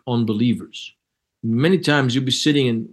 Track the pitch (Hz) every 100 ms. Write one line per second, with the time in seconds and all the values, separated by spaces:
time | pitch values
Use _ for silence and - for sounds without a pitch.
0 | 127 120 113 107 120 101 - - - _
1 | _ _ _ _ 113 117 160 190 151 147
2 | 131 127 127 120 151 147 127 113 113